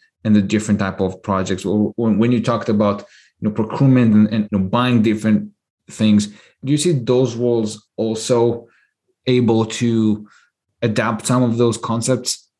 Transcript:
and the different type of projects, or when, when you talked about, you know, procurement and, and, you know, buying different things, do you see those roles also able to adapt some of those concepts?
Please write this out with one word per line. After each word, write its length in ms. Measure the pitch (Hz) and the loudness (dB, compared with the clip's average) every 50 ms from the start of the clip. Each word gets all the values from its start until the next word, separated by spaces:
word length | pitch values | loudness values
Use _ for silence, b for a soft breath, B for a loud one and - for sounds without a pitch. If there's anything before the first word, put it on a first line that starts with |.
| _ _ _ _ - | _ _ _ _ 0
and 100 | 110 104 | 2 2
the 80 | 104 98 | 2 2
different 380 | 95 107 107 104 - 107 98 | 2 0 -2 0 0 -2 0
type 200 | 101 95 95 - | -2 -4 -2 -2
of 220 | 98 92 95 - - | -4 -4 -4 -6 -6
projects, 420 | - 98 95 95 90 98 87 - | -4 -2 -2 -2 -2 -4 -4 -2
or 280 | 95 95 107 107 - - | -2 0 0 0 -2 -2
when, 220 | - 117 113 101 95 | -2 -2 0 2 2
when 140 | 113 120 123 | 2 2 2
you 100 | 117 107 | 0 0
talked 260 | - 117 117 117 - | -2 -2 -2 -2 -2
about, 320 | 107 104 107 101 101 - B B B B B B B _ | 0 0 2 0 0 -2 B B B B B B B _
you 80 | - 107 | -6 -4
know, 60 | 104 | -4
procurement 600 | - 110 107 - - 139 135 131 127 123 117 107 | -4 -4 -6 -2 0 2 4 4 4 4 4 6
and, 140 | 107 107 104 - | 4 4 4 2
and, 160 | 113 104 - | -2 -4 -2
you 80 | 104 98 | -2 -2
know, 60 | 95 | -2
buying 360 | 92 107 120 123 127 123 117 | 0 0 0 0 2 2 2
different 480 | 104 113 107 104 - 110 107 101 104 - - _ _ _ _ _ _ - | 2 2 0 0 0 0 0 0 0 -4 -12 _ _ _ _ _ _ -20
things, 380 | - - 113 107 104 104 104 B B B B B B B - | -6 0 2 4 4 4 2 B B B B B B B -4
do 80 | 131 147 | -2 -2
you 60 | 143 | 0
see 140 | 143 175 165 | 0 0 0
those 440 | 135 113 113 127 127 131 120 113 | 0 0 0 2 2 2 0 -2
roles 500 | 113 120 120 120 117 110 104 104 - - _ _ | -2 -2 0 0 0 -2 -4 -6 -10 -16 _ _
also 680 | - 107 110 110 110 - - 127 120 120 120 113 - b b b b b b b b _ _ _ _ _ 131 | -6 -4 -4 -4 -6 -2 0 2 2 2 2 0 -2 b b b b b b b b _ _ _ _ _ 0
able 360 | 127 123 123 110 113 113 110 | 0 2 2 2 2 2 0
to 640 | 107 - - 123 117 117 113 110 107 104 104 107 B B B B B B _ _ _ _ _ - | -2 -4 -4 -2 0 0 2 2 0 0 -2 -6 B B B B B B _ _ _ _ _ -4
adapt 440 | 117 104 117 107 110 117 107 - | -2 -2 -2 -2 -2 -4 -6 -4
some 160 | - 127 127 127 | -2 0 0 0
of 160 | 120 113 117 | 0 0 0
those 200 | 120 120 110 110 | 0 0 0 -2
concepts? 680 | - - 113 120 117 127 131 117 127 - - - _ _ _ _ | -4 -6 -6 -4 -2 -2 -2 -2 -2 -6 -10 -10 _ _ _ _